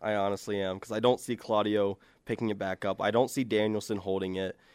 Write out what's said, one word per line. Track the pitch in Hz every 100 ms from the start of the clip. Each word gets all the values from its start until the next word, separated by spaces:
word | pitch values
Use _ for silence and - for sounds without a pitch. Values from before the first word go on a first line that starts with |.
I | 107 104
honestly | 98 98 - 101
am, | 95 95
'cause | -
I | 110
don't | 123 127
see | - 117
Claudio | - 107 104 104 98 95 _ _ -
picking | 113 113
it | 101
back | 95 92
up. | 101 95
I | 101
don't | 113 131
see | 139
Danielson | 120 107 107 107 - 104
holding | 98 95 95
it, | 95 95 - _